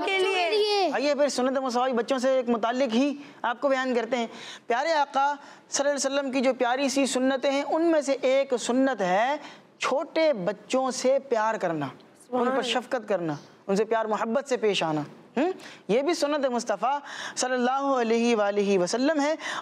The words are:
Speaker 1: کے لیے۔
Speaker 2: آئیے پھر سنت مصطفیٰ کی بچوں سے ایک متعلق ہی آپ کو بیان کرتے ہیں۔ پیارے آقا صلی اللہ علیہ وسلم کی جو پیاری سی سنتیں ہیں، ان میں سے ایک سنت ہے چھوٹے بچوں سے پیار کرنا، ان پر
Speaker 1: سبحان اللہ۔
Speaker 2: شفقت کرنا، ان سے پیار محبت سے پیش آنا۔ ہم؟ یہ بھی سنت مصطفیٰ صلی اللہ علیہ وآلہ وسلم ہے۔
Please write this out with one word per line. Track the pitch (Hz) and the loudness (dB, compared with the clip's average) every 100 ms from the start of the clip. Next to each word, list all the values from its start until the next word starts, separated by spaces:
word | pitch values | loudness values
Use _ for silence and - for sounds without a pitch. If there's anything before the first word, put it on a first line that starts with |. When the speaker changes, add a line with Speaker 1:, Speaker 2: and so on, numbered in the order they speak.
| 392 | 0
Speaker 1:
کے | 381 | 0
لیے۔ | 370 381 339 415 415 403 349 | 0 0 0 0 2 2 0
Speaker 2:
آئیے | 233 285 277 | 0 0 2
پھر | 285 | 0
سنت | 262 254 262 | 0 0 0
مصطفیٰ | 262 240 262 | -2 0 0
کی | |
بچوں | 240 - 269 | 0 -2 0
سے | 254 | 2
ایک | 262 240 | 2 0
متعلق | 233 226 247 269 220 | 0 0 0 0 2
ہی | 285 277 - - | 0 -2 -12 -8
آپ | 220 240 | -6 -2
کو | 285 | 0
بیان | 262 262 233 | 0 0 -2
کرتے | 226 247 | -2 -4
ہیں۔ | 226 - - - - | -4 -8 -16 -12 -4
پیارے | 233 311 | -2 0
آقا | 311 277 269 277 285 - - - | 0 0 0 0 -2 -10 -20 -8
صلی | - 285 | -2 0
اللہ | 285 262 | 0 -2
علیہ | 277 | -2
وسلم | 277 | -2
کی | 262 | 0
جو | 254 | 0
پیاری | 254 240 262 277 | 2 0 0 0
سی | 277 262 | 0 0
سنتیں | 254 262 269 277 | 2 2 2 0
ہیں، | 277 | 0
ان | 285 320 | 0 2
میں | 339 320 | 4 2
سے | 277 269 | 2 0
ایک | 262 269 277 247 | 2 2 2 -2
سنت | - 247 269 226 | 0 2 2 2
ہے | 180 185 247 294 - - - - | 2 2 2 -2 -8 -20 -20 -6
چھوٹے | - 269 320 320 320 | -2 -2 -2 2 2
بچوں | 233 175 208 - 254 262 | 2 -2 -6 -2 0 0
سے | 240 254 277 269 | 0 2 2 2
پیار | 226 220 220 | 0 0 0
کرنا، | 185 160 139 | -2 -2 -6
ان | - | -10
پر | - - - | -20 -20 -6
Speaker 1:
سبحان | 247 240 | -2 0
اللہ۔ | 262 | 0
Speaker 2:
شفقت | 233 247 240 254 214 | 0 -4 -2 -6 0
کرنا، | 190 165 147 - - - | 0 0 -4 -10 -12 -2
ان | 196 | 0
سے | 220 | 2
پیار | 226 220 | 0 0
محبت | 202 226 247 - | -2 0 -2 -2
سے | 240 | 0
پیش | 208 185 | 2 2
آنا۔ | 165 151 143 - - - | 0 -2 -4 -12 -6 -2
ہم؟ | 339 370 - - - | 0 -2 -12 -12 -2
یہ | 226 | 0
بھی | 285 | 0
سنت | 330 285 302 262 | 0 0 0 0
مصطفیٰ | 240 233 202 240 285 - - - - | -2 -2 -2 -2 -2 -6 -12 -10 -6
صلی | 254 | -2
اللہ | 254 247 | 0 0
علیہ | 269 277 262 226 233 233 226 | 0 0 0 2 2 2 2
وآلہ | 202 202 202 196 | 2 2 2 2
وسلم | 175 226 269 311 | 2 2 2 2
ہے۔ | 285 311 - - | 0 -2 -6 -6